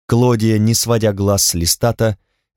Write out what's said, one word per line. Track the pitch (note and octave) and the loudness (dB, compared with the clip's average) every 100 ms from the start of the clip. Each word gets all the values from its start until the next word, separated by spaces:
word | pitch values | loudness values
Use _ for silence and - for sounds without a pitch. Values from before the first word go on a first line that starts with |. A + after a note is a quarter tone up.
| - | -2
Клодия, | A#2 B2 A#2 A2 G#2+ | 2 2 2 0 2
не | A2 | 2
сводя | A2+ A#2 A#2 A2 | 0 0 0 0
глаз | G2+ G2+ G2 - | 0 0 0 -2
с | |
Листата, | E2+ E2 - A#2+ A2 A2 G#2 _ _ _ | -2 -4 -2 -2 0 -2 -4 _ _ _